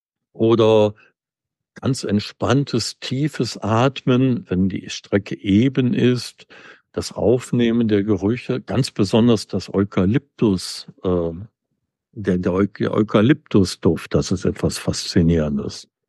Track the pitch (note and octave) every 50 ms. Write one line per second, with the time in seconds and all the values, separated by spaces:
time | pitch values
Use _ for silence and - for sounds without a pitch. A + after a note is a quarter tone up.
0 | _ _ _ _ _ _ _ - A2 A2 A#2 A2 A2+ A2 A2 G#2+ G#2+ G#2+ G#2+ _
1 | _ _ _ _ _ _ _ _ _ _ _ _ _ _ _ - - B2+ C3+ -
2 | - - G2 G#2 - - - - - F#2+ A#2+ C#3+ C#3 - - A#2 - - - -
3 | - - B2+ C3 D3 D3+ - - B2+ A2 - - - G2+ A2 A2+ B2 C3+ B2+ -
4 | - C3+ B2+ B2 C3 C3 A#2+ - - - F2+ F2+ F#2+ F#2+ F#2 - - - - -
5 | - - - G#2 G2+ - - - - G2+ F#2+ G#2 B2 C3+ B2+ C#3 B2+ B2 - -
6 | B2+ B2 B2+ A#2+ - - - _ - _ - - - - - _ _ _ - -
7 | - - - - E2+ G2+ B2 B2 - - - A#2+ A#2+ A#2 A2+ A#2+ A#2+ A2 G#2 G2+
8 | G2 G#2+ G#2 F2+ F#2 G#2 A#2+ B2 - - B2+ B2+ - - F#2 A2+ C3 - - -
9 | G#2 F#2+ - A2+ A2+ A#2+ A#2 G2+ - - - G2 - - - G2 G2+ G2 - G#2+
10 | F#2 F#2 A2+ D3 - _ _ - - A2 F#2+ F2 - - - - - - - _
11 | - F#2+ F2+ F2 E2+ E2+ E2 E2 G#2+ - _ _ _ _ _ _ _ _ _ _
12 | _ _ - A#2+ G2+ G2+ F2+ F2+ F2+ F#2 F2+ F#2 G2+ G2 _ - A2+ A2+ - -
13 | A2 G#2 - G#2+ G#2 B2+ D#3 - _ - - G#2+ F#2 - - - - F#2+ D#2+ -
14 | - - - D#2+ D2 - G2 F2 - F#2+ - - - - - - - - E2 -
15 | - - - G2 E2+ E2 E2+ E2 D2+ D2+ D2 C#2 C#2 - - - - _ _ _
16 | _